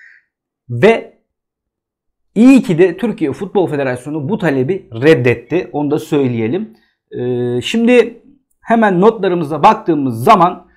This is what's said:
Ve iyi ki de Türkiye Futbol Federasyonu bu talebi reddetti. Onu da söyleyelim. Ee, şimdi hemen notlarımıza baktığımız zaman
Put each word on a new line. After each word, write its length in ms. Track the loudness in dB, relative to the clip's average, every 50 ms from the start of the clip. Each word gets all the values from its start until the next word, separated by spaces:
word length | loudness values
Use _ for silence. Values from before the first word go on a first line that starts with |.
| _ _ _ _ _ _ _ _ _ _ _ _ _ -10
Ve 440 | -2 0 2 2 2 0 -4 -12 _ _ _ _ _ _ _ _ _ _ _ _ _ _ _ _ _ _ _ _ _ _ _ _ _
iyi 260 | 4 6 6 6 6
ki 160 | 4 2 2
de 200 | 2 2 2 2
Türkiye 340 | -2 -6 -6 -4 -4 -4 -4
Futbol 360 | -4 -6 -10 -4 -2 -2 -2
Federasyonu 600 | -2 -2 -4 -4 -4 -4 -6 -8 -10 -8 -8 -6 -6
bu 80 | -4
talebi 520 | -4 -2 -2 0 0 -2 -2 -4 -6 -8 _ -8
reddetti. 760 | 0 2 2 2 4 2 0 -2 -2 -4 -6 -4 -4 -4 -6
Onu 200 | -6 -6 -4 -2
da 80 | -4 -4
söyleyelim. 720 | -4 -2 -2 0 0 0 -2 -4 -4 -4 -4 -6 -8 -10 -14 _ _ _ _ _ _ _ -12 -8
Ee, 420 | -6 -4 -4 -4 -4 -4 -4 -4
şimdi 600 | -4 -4 -2 0 2 4 4 4 2 0 -6 -16 _ _ _ _ _ _ _ _
hemen 400 | _ -2 0 2 2 2 2 2
notlarımıza 640 | 2 2 2 0 -2 -4 -2 -4 -4 -6 -2 2 2
baktığımız 600 | 2 2 2 -2 -2 -2 -2 -2 -4 -4 0 2
zaman 440 | 4 4 4 4 0 -2 -6 -14 _ _